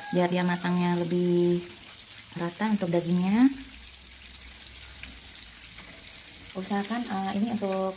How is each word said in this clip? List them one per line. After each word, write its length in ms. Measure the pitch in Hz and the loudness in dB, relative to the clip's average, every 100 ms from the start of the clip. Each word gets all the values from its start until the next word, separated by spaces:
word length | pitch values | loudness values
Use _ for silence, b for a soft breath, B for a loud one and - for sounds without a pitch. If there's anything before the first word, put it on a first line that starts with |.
| - 175 | 0 2
biar 160 | 175 | 4
dia 100 | 180 180 | 4 4
matangnya 480 | 175 180 180 175 175 | 2 2 2 4 2
lebih 600 | 170 180 175 175 175 175 - - - - - - - 165 | 2 4 4 6 6 4 0 -12 -14 -14 -14 -14 -10 -6
rata 320 | 170 - 214 | -4 -2 0
untuk 180 | 202 175 | 2 2
dagingnya. 640 | 170 170 180 185 220 269 269 269 - - - - - - - - - - - - - - - - - - - - - - - - - - - - 190 | 2 4 4 6 8 6 6 -8 -14 -14 -14 -16 -16 -16 -14 -14 -14 -14 -14 -14 -12 -12 -12 -14 -14 -14 -14 -14 -14 -14 -14 -12 -12 -12 -14 -10 -8
Usahakan, 460 | 190 202 202 233 240 | -2 -2 0 -2 -2
eh, 260 | 190 190 196 | -2 0 0
ini 160 | 233 | 0
untuk 400 | 226 196 190 190 | 0 0 0 0